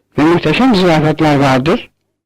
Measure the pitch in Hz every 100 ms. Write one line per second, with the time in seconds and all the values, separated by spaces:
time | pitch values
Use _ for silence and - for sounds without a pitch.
0 | _ - 156 170 151 156 262 190 180 156
1 | 156 156 156 143 139 131 143 233 - _
2 | _ _